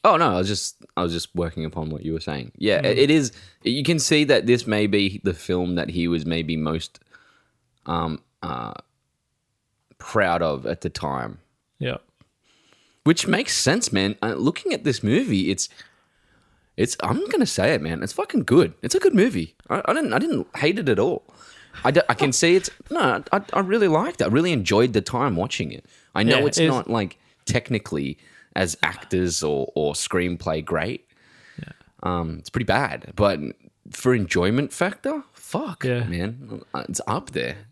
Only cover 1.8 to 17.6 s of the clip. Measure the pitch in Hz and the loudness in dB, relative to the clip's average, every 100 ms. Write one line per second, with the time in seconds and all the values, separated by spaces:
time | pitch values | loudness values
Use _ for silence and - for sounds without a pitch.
1.8 | 78 76 78 80 78 71 58 - 104 95 | -8 -6 -6 -6 -6 -8 -10 -4 0 2
2.8 | - 110 139 156 127 - - _ 113 127 | 2 4 4 4 2 -6 -20 _ -2 0
3.8 | 139 165 - 151 147 127 117 120 110 107 | 2 0 4 2 6 4 6 2 4 0
4.8 | 104 104 98 95 98 85 - 90 90 87 | 2 2 2 0 -2 -2 -2 0 0 -2
5.8 | 78 85 85 85 76 82 80 80 78 82 | -2 -2 0 0 0 -2 -2 -2 -2 -4
6.8 | - - _ _ _ _ _ _ _ _ | -6 -16 _ _ _ _ _ _ _ _
7.8 | - 82 82 78 _ _ 87 62 57 50 | -6 -2 -2 -6 _ _ -10 -8 -10 -14
8.8 | _ _ _ _ _ _ _ _ _ _ | _ _ _ _ _ _ _ _ _ _
9.8 | _ _ - 113 95 85 82 69 55 85 | _ _ -4 2 2 2 0 -2 -4 -6
10.8 | 85 - 73 67 55 - _ _ _ _ | -6 -6 -6 -6 -8 -12 _ _ _ _
11.8 | 123 - _ _ _ _ _ _ _ _ | -8 -8 _ _ _ _ _ _ _ _
12.8 | _ _ - 170 - 180 277 - - 196 | _ _ 2 2 2 0 0 0 2 2
13.8 | - 101 98 104 110 76 127 - 381 - | 2 0 0 0 -4 0 0 0 -4 -2
14.8 | - 123 107 151 262 101 87 95 - - | -2 0 2 2 2 0 2 -2 -4 -10
15.8 | - _ _ _ _ _ _ _ _ - | -20 _ _ _ _ _ _ _ _ -2
16.8 | 117 - - 123 403 403 226 - | -2 -2 -2 -2 0 0 0 2